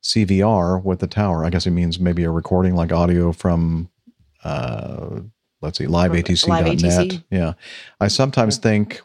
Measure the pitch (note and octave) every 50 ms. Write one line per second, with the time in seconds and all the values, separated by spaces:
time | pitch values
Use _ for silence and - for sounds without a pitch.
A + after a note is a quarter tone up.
0 | - - - A2+ G#2 F2+ G2 F#2+ G2+ A2 A2+ F#2+ F2 F2 F#2 F#2 F#2+ F#2+ F#2 -
1 | - E2 - G#2+ G#2 G2 E2+ D#2+ D#2+ E2 E2+ F2 - F#2 E2+ F2 F2 E2+ E2 F2+
2 | F2+ F2 E2+ F2 E2+ E2 E2 E2 - - F#2+ F2+ F#2 F#2 F2+ F2 E2 E2 F2 E2+
3 | F2 F2 F2 F2 E2+ E2+ E2 - - F#2 E2+ E2+ E2 E2 E2 E2 E2+ - _ _
4 | _ - - _ _ _ _ _ - D#3 D3 C#3 B2 B2 A2 A2 - B1 - -
5 | - - - - F#2+ A2 - _ _ _ _ _ - D#2 E2 - - C2+ E2+ F2
6 | F2+ F2+ E2 E2+ - - F2+ E2 - - F3 E3 - E2 - - E3+ E3+ F3 F3+
7 | F3+ F#3 F#3 E3+ - - G2 F#2 E2+ D#2+ - - - - - - - - - -
8 | G2 G2+ - - C3+ C3+ - C3+ A#2 G#2+ G#2 - - A2+ G#2+ G#2 G#2 G#2 - -
9 | -